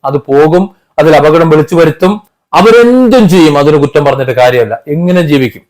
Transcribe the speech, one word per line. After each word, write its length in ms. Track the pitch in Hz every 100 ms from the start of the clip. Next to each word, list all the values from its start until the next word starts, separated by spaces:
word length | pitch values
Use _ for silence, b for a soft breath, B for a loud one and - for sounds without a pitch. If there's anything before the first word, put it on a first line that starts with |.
| 135
അത് 100 | 139 -
പോകും, 340 | 139 156 175 196 b b -
അതിൽ 140 | 156 151
അപകടം 280 | 147 165 165
വിളിച്ചു 220 | 156 151 170
വരുത്തും. 320 | 160 - 185 208 _ _ _ 160
അവരെന്തും 640 | 208 226 240 254 254 254 202
ചെയ്യും, 240 | 185 156 143
അതിന് 160 | 143 156
കുറ്റം 200 | 139 151 143
പറഞ്ഞിട്ട് 280 | 135 131 123
കാര്യമില്ല, 340 | 123 123 110 113 -
എങ്ങനെ 280 | 147 175 180 160
ജീവിക്കും? 320 | 143 123 98